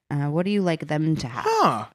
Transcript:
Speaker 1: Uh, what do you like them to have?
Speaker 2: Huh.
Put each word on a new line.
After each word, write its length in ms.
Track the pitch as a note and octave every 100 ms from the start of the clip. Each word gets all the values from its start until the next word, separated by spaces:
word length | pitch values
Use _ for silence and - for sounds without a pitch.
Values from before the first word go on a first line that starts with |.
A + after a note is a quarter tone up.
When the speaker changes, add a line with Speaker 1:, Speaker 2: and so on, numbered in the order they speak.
| _
Speaker 1:
Uh, 180 | C#3+ C#3+
what 160 | D3+ F3+
do 60 |
you 100 | G#3
like 260 | F3+ D#3+ D3
them 300 | D3+ D#3 D#3
to 100 | A#2+
have? 160 | A#2+ -
Speaker 2:
Huh. 400 | A4 D#4+ A#2 A2